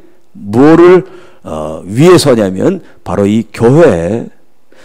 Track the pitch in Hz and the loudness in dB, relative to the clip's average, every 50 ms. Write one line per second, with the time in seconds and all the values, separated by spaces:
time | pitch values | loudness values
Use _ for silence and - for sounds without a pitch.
0 | - - - - - - - - - 101 104 120 143 156 165 165 170 180 185 175 | -20 -20 -20 -20 -20 -20 -20 -20 -12 -6 -2 2 2 4 4 4 4 4 4 2
1 | - - - - - - - - - 95 80 78 76 78 80 80 - 87 104 123 | 0 -4 -14 -20 -20 -20 -20 -20 -16 -14 -12 -10 -10 -10 -12 -14 -14 -8 -4 0
2 | 156 180 180 160 - 143 123 113 104 92 92 95 107 156 196 180 - - - - | 2 4 4 2 2 0 0 0 -2 -4 -4 -4 -4 -4 -4 -6 -10 -18 -20 -18
3 | - - 90 98 101 101 107 113 107 - - - 113 120 139 160 170 139 95 82 | -12 -8 -4 -2 -2 -2 -2 -4 -6 -6 -6 -2 0 2 2 4 4 2 2 0
4 | 82 87 110 117 - - - - - - - - - - - - - | -2 -4 -6 -6 -8 -12 -18 -20 -20 -20 -20 -20 -20 -20 -20 -20 -20